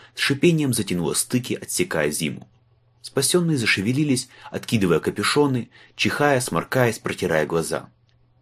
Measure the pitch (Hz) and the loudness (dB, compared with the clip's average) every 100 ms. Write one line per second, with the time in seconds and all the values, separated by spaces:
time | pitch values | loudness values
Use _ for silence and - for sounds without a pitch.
0 | - - - 135 175 160 143 123 101 90 | -14 -4 -2 2 4 4 2 -2 -2 -2
1 | 76 73 - 123 127 - - - 90 80 | -2 -2 -2 -2 -2 -6 -4 -4 -2 0
2 | 76 76 78 - - _ _ _ _ _ | -2 -2 -6 -6 -14 _ _ _ _ _
3 | - - 131 180 170 147 107 - 98 131 | -8 -2 2 2 2 0 0 0 0 0
4 | 151 127 - - - - - 117 92 80 | 2 0 -4 -14 -12 -12 -2 2 4 2
5 | - 92 101 147 147 127 110 - - - | 0 -2 0 2 2 0 -4 -14 -16 -4
6 | - - 147 131 - 82 - 131 120 110 | -2 2 2 2 0 -2 0 2 2 0
7 | - 85 90 80 76 82 76 76 64 _ | -6 -4 0 2 2 0 -2 -4 -8 _
8 | _ _ _ _ | _ _ _ _